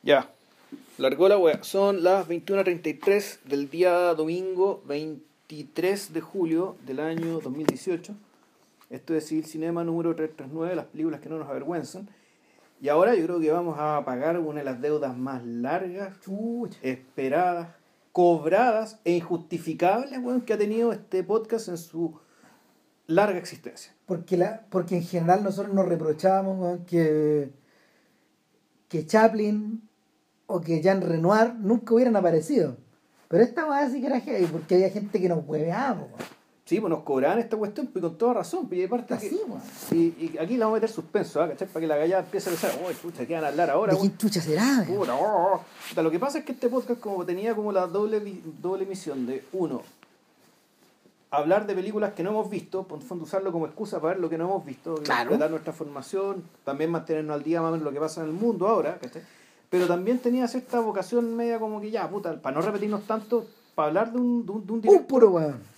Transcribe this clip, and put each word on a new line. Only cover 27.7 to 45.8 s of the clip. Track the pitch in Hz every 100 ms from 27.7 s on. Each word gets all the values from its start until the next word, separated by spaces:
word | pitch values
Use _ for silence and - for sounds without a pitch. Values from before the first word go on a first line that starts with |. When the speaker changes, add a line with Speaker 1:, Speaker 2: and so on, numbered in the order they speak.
| _ _ _ _ _ _ _ _ _ _ _ _
Speaker 2:
que | 165 156
Chaplin | 220 220 214 214 208 214 226 - _ _ _ _ _ -
o | 190
que | 156 165
Jean | 170 196
Renoir | 175 165 165 214 233 240
nunca | 202 226 -
hubieran | 233 247 214
aparecido. | 180 165 160 277 147 117 _ _ _ _ _
Pero | 170
esta | 233 339 311
weá | 277 277
sí | 262
que | 254
era | 254
heavy, | 294 214 175
porque | 156 - 180
había | 190
gente | 208 202 208
que | 180
nos | 165 143
hueveaba, | 151 160 196 277 180
weón. | 135 - - - _ _ -
Speaker 1:
Sí, | 170
pues | 156
nos | 160
cobraban | - 135 139 214
esta | 233 220
cuestión, | 208 214 254
pues, | 190
con | 170 165
toda | 226 233
razón, | 170 359 254
pues, | 180
y |
aparte | 185 240 - -
Speaker 2:
Así, | -
Speaker 1:
que, | 370
Speaker 2:
weón. | 403 196 - - -
Speaker 1:
y, | 165 165 165 160
y | 151
aquí | 170
le | 247
vamos | 220
a | 220
meter | 214
suspenso, | 190 - 208 165 -
¿ah? | 165
¿Cachai? | 135 185
Para | 160
que | 165
la | 147
gallada | 160 190
empiece | 170 196 190
a |
pensar, | 170 196 139 180
"Uy, | 160
chucha, | 170 170 127
¿qué | 165
van |
a | 151
hablar | 147 165
ahora, | 147 208
Speaker 2:
¿De | 190
Speaker 1:
weón?". | 196
Speaker 2:
quién | -
chucha | 214 180
será, | 156 156 240 269 165
weón? | 196
Speaker 1:
Puta, | 156 127
oh, |
oh, | 196 202 180 175
oh. | - -